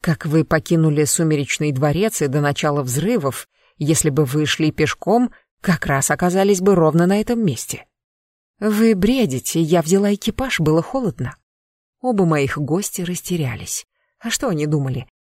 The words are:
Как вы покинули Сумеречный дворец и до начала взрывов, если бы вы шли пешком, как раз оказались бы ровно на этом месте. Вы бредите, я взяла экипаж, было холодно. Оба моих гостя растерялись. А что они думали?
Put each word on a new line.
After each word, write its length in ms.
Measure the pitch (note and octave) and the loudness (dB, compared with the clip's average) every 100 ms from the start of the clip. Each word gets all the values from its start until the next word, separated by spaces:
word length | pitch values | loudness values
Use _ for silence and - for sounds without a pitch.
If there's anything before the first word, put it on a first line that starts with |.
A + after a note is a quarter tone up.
Как 240 | - D3+ D#3+ | -2 -2 0
вы 180 | D#3+ | 0
покинули 600 | D3 D#3+ - E3+ D#3+ D3 | 2 -2 0 2 2 2
Сумеречный 640 | D3 - D#3+ D3+ C#3 - D3+ | 0 0 0 0 -2 -2 -2
дворец 520 | B2+ D3 D3+ A3 - | 0 0 0 -2 -2
и 40 | D3 | -2
до 140 | C#3 | 0
начала 420 | C#3+ C#3 D#3 D3 | 0 0 -2 -2
взрывов, 680 | C3 B2+ F3 A#3+ C#3 - - _ _ _ | -2 -2 0 0 -2 -6 -14 _ _ _
если 320 | C#3+ D#3+ D#3 | 0 2 2
бы 140 | C#3 | 0
вы 220 | C#3 D3 D3+ | 0 0 -2
шли 260 | - D#3 | 0 -2
пешком, 580 | - D3+ - - A3+ B3 - _ _ | 0 -2 -2 0 2 2 -4 _ _
как 260 | - E3 - | -2 -2 0
раз 240 | C#3 C#3 | -2 0
оказались 500 | D3+ F3 F3+ G3 G3 | 0 2 2 2 4
бы 140 | F#3+ | 4
ровно 320 | F#3+ D#3+ D#3 F3+ | 4 4 4 2
на 140 | G3+ | 2
этом 240 | G#3+ A#3 | 0 0
месте. 420 | G#3+ A2+ - - - _ _ _ _ _ _ _ | 0 -2 -8 -12 -14 _ _ _ _ _ _ _
Вы 380 | G#3 G#3 A3+ G#3 | -2 2 4 4
бредите, 640 | G#3 C4+ G#3 C3 - D#3+ | 2 2 0 -2 -4 -2
я 200 | D#3+ E3+ | 2 2
взяла 320 | D#3 G3 G3+ | 4 2 2
экипаж, 460 | G3+ - - C4 - | 0 -4 -4 -4 0
было 240 | D#3 D#3+ | 2 2
холодно. 540 | D#3+ C4+ A#3 - B2 - _ _ _ _ _ _ | 0 -4 -4 -4 -10 -10 _ _ _ _ _ _
Оба 240 | B3+ G#3+ | -2 2
моих 340 | F3 D#3 C#3 - | 2 2 0 -2
гостя 480 | C#3+ D#3+ G#3 - F3 | -2 -2 -4 -8 -6
растерялись. 800 | F3 - F3 C#3 G#2 F2 - - _ _ _ | -6 -6 -4 -4 -6 -8 -10 -12 _ _ _
А 120 | A#3 | -6
что 180 | - C4+ | -4 -2
они 180 | E3 D3+ | -2 0
думали? 400 | D3+ C3+ C3+ - _ | 0 0 -4 -8 _